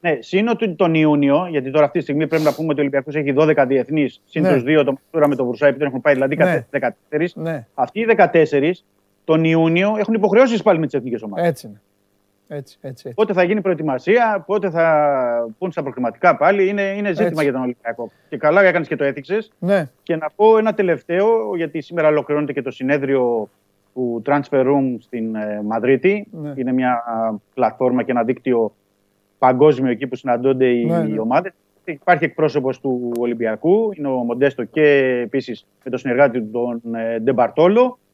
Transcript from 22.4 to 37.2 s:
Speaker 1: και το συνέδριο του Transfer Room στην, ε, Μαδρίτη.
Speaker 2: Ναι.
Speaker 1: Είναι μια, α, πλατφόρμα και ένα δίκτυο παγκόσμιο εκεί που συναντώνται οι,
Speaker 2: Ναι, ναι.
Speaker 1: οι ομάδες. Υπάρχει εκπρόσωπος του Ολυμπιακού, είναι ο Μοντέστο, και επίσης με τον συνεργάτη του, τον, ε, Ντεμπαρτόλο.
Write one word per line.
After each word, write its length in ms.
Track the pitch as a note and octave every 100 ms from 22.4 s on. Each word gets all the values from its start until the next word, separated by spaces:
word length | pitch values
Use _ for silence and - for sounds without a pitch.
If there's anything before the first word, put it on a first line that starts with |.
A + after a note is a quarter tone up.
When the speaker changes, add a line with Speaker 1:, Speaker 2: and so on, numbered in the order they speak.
| D3+
Speaker 1:
και 80 | C#3
το 100 | C3
συνέδριο 760 | A#2 C3 D3 C3+ C3+ B2 A#2 G#2 _ _ _ _
του 280 | - B2 A#2 A2
Transfer 400 | D3 C#3 C#3 B2+
Room 300 | C#3+ C3+ A#2+
στην, 360 | _ B2 A2+ A2
ε, 260 | G#2+ G#2 G#2
Μαδρίτη. 640 | A2+ A#2 C3+ F3+ G3+ G3+
Speaker 2:
Ναι. 220 | E3 D3 C#3
Speaker 1:
Είναι 160 | B2+
μια, 200 | C3 B2+
α, 420 | A#2+ A#2+ A2+ A2+ G#2+ _
πλατφόρμα 500 | - A#2 A2 B2+ B2
και 80 | B2
ένα 120 | B2
δίκτυο 500 | A2+ B2 - A#2+ A2 _ _ _ _ _ _ _
παγκόσμιο 520 | B2+ B2+ D3+ C3 C3
εκεί 160 | A#2 C3
που 80 | B2
συναντώνται 500 | C3 A#2+ B2+ C3 B2+
οι, 160 | A#2+ A#2+
Speaker 2:
Ναι, 120 | E3+
ναι. 160 | A2
Speaker 1:
οι 40 | G#2+
ομάδες. 340 | A2+ C3 F#3 _ _ _
Υπάρχει 400 | - D3+ - F3
εκπρόσωπος 560 | D3 - D#3 D3+ C3 C3
του 320 | C#3 B2 A#2+ A#2+
Ολυμπιακού, 720 | A#2+ A#2 A2+ A2 D#3+ G3+ A3+ F#3+
είναι 100 | C#3+
ο 40 |
Μοντέστο, 520 | C3 A#2+ A#2+ C#3 C3
και 200 | A#2 - D3+ C#3+ C3 B2
επίσης 420 | A#2 C#3 C3 A2+ _ _
με 60 | -
τον 100 | B2
συνεργάτη 420 | C3 A#2+ C#3+ B2
του, 80 | G#2+
τον, 440 | A#2 B2 A#2 A#2 A2+
ε, 240 | A2+
Ντεμπαρτόλο. 800 | A#2